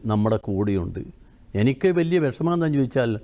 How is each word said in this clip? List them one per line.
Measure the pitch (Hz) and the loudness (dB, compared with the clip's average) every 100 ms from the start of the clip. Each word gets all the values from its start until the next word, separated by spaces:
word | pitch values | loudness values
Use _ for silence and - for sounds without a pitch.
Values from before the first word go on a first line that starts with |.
| 110 | -2
നമ്മുടെ | 107 107 110 | 0 2 0
കൂടെയുണ്ട്." | - 98 104 98 87 92 - - - - - | -2 -2 0 0 -2 -8 -12 -16 -20 -20 -8
എനിക്ക് | 98 117 131 190 | 0 0 2 2
വലിയ | 175 165 180 | 2 2 2
വിഷമം | 147 - 165 | 0 0 -2
എന്താണെന്ന് | 175 160 143 | 0 0 0
ചോദിച്ചാൽ, | 127 135 117 107 | 0 0 0 -2